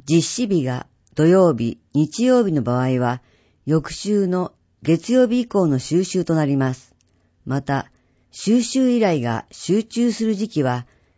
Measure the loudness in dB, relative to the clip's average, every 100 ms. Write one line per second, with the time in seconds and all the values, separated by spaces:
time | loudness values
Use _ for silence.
0 | 0 0 2 -4 -2 -2 -2 -6 -10 _
1 | _ 0 4 6 4 2 -4 -6 _ -2
2 | -2 0 2 2 2 0 0 -2 0 0
3 | -2 -4 _ _ _ _ -2 -2 -2 -8
4 | -2 0 0 -2 -4 -10 _ _ 0 0
5 | 2 2 4 2 0 0 2 0 0 -2
6 | 0 -2 -2 0 0 0 -2 -4 _ _
7 | _ _ _ _ -8 -6 -4 -6 -6 _
8 | _ _ _ -8 0 0 0 0 2 2
9 | 2 0 -2 -4 -8 -10 -2 -2 -2 -2
10 | -2 0 -2 -2 -4 -2 -2 -2 -8 _
11 | _